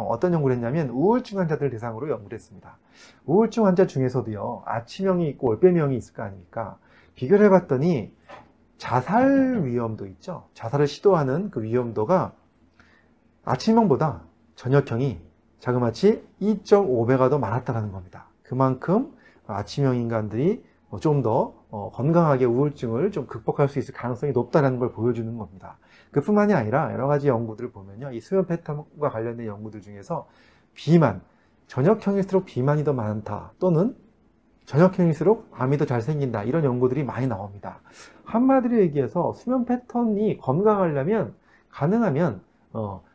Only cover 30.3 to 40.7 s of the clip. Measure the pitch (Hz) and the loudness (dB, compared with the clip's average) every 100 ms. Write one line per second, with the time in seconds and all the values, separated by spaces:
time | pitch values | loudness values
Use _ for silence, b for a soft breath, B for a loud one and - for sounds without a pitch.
30.3 | b b b b - - 170 139 95 - | b b b b -8 2 4 4 0 -10
31.3 | b b b - - 147 214 202 202 190 | b b b -10 0 2 2 0 -2 0
32.3 | 190 185 - 135 151 147 131 107 107 107 | 0 -2 -2 0 0 0 -2 -2 -6 -6
33.3 | 104 87 - 180 160 220 - _ _ _ | -10 -12 -4 0 2 0 -2 _ _ _
34.3 | _ _ _ - 139 185 190 170 147 165 | _ _ _ -2 4 4 6 2 2 2
35.3 | 226 - - 127 139 147 120 113 151 135 | 2 -2 -4 0 0 0 0 -2 -2 -2
36.3 | 110 104 165 143 123 127 127 127 110 131 | -2 -2 0 0 2 2 0 -4 -2 -4
37.3 | 98 101 101 95 - _ B B B - | -4 -8 -14 -16 -18 _ B B B -4
38.3 | 226 262 269 240 233 180 143 123 180 143 | 0 4 4 2 2 2 2 -2 0 -2
39.3 | 107 - 254 240 247 - 240 233 202 214 | -4 -4 -2 0 -4 -4 -2 0 0 0
40.3 | - - 139 214 | -2 0 2 2